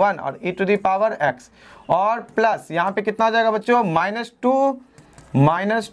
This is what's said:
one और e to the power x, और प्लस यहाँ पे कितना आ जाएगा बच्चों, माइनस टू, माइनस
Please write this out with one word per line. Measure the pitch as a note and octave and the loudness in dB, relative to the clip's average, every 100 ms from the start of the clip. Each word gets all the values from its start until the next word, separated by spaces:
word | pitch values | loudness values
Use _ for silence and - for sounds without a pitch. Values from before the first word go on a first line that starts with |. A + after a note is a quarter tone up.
one | G3+ E3+ | 0 -2
और | C#3 B2+ F3 | -8 -8 -6
e | F#3 | -2
to | F#3+ | 0
the | G3+ F#3+ | 0 0
power | F#3+ A3 - C#3+ | 0 -2 -2 -4
x, | - - _ - - - | -4 -10 _ -20 -12 -4
और | E3+ G#3 A3+ - A3 | 0 0 -2 -6 0
प्लस | A3 D#3 - | 0 0 -4
यहाँ | E3 F#3 | -4 -2
पे | G3+ | -2
कितना | G#3 G#3+ A3+ | -4 0 0
आ | |
जाएगा | A3+ A3+ | 2 2
बच्चों, | G#3+ A3+ A#3+ | 0 0 0
माइनस | G3 D#3+ F#3+ A3+ A3+ - | 2 0 -2 -4 -10 -4
टू, | B3 C4+ C#4 C4 - - - - - C3+ | 0 2 2 -2 -10 -20 -20 -20 -4 2
माइनस | D3 F3 G3+ A3+ G#3+ | 4 2 0 -2 -2